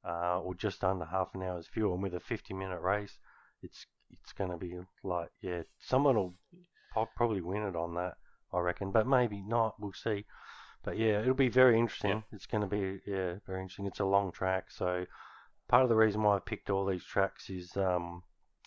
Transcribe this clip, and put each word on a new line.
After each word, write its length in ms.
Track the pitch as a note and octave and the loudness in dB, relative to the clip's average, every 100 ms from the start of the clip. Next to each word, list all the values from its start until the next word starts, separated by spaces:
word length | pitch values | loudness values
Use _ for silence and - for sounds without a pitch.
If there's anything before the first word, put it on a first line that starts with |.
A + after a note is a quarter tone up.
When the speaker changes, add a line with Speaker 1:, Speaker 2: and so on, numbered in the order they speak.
Speaker 1:
uh, 380 | F2+ E2+ F2 F2+ | -6 -2 0 0
or 140 | F2 F#2 | -2 -4
just 280 | G#2 - | -4 0
under 220 | F#2+ F#2+ D#2+ | 0 0 -2
half 280 | F#2 F#2 | -2 -2
an 100 | F#2+ | -2
hour's 240 | F#2 F2 E2 | -4 -6 -6
fuel. 260 | - G#2+ | -2 0
And 100 | F2+ | 0
with 100 | G2 | -2
a 60 | F2 | -4
fifty-minute 640 | - A2 - F#2+ F#2+ F2+ | -6 -8 -6 -8 -6 -4
race, 380 | F2 G#2 G#2 - - - _ _ | 0 0 -2 -12 -20 -20 _ _
it's, 260 | - - - _ _ | -16 -14 -20 _ _
it's 240 | - - | -20 -12
gonna 240 | - F#2 F2 | -4 -4 -4
be 240 | F2+ F2+ F2+ _ | -6 -8 -12 _
like, 300 | G2 F2 D#2+ _ | -4 -4 -4 _
yeah, 220 | F#2+ F2 E2 _ | -6 -6 -6 _
someone 360 | - B2+ C#3+ A#2 | -2 2 4 4
will 180 | F#2 F2 _ - - _ - | 2 -4 _ -20 -20 _ -8
po-, 140 | G#2+ A2+ - | -4 -4 0
probably 240 | A#2+ G2+ | 0 0
win 240 | E2+ G2+ | -2 -2
it 120 | G#2 E2+ | -2 -2
on 160 | E2+ E2+ | -2 -2
that, 220 | F2+ - - - _ | -4 -6 -18 -20 _
I 80 | F2+ | 0
reckon, 320 | F2 F2 G2 | 0 -2 0
but 160 | A2+ A2+ | 2 4
maybe 340 | C3 A#2+ G#2 | 2 2 -2
not. 380 | G2 A#2 A2+ G2+ | -2 0 0 -2
We'll 140 | G#2 | -8
see. 320 | F#2+ A#2 G#2 - - - - - - - | -6 -4 -4 -4 -16 -20 -20 -20 -10 -4
But 120 | F#2 | 0
yeah, 240 | A2+ G#2 | 2 2
it'll 120 | A#2 | 2
be 140 | C3 C3 | 2 4
very 320 | A2+ B2+ A2+ | 6 8 6
interesting. 300 | A#2 - G#2 | 4 0 0
Speaker 2:
Yeah. 100 | G#2+ - | 0 -4
Speaker 1:
It's 120 | G#2+ - | -12 -4
gonna 220 | A2 G2+ | -2 0
be, 320 | G2+ F#2+ G2 - | 0 -2 -4 -4
yeah, 280 | G2 F#2 F#2 - | -2 -2 -4 -6
very 160 | F#2+ | -6
interesting. 240 | F#2 - G2 | -6 -6 -4
It's 160 | - | 0
a 40 | G2 | 2
long 280 | G2 G2 | 4 2
track, 360 | - F#2+ F#2+ - | -2 0 0 -2
so 360 | - F2+ F2+ F2+ - - - - _ - | -4 -2 -2 -4 -10 -20 -20 -20 _ 2
part 140 | B2 | 4
of 60 | C3 | 6
the 60 | A2 | 4
reason 260 | A2 G#2 | 4 4
why 120 | G#2+ G2+ | 2 2
I 40 | |
picked 300 | - G2+ - | 0 -8 -2
all 160 | G2 G2 | 0 0
these 200 | F#2 - | -2 -2
tracks 440 | - F#2+ - - | 0 0 0 -10
is, 280 | F#2 F2+ G2+ | -8 -6 -2
um, 460 | F#2+ F2+ F2 F2 - _ _ _ | 0 0 -2 -10 -14 _ _ _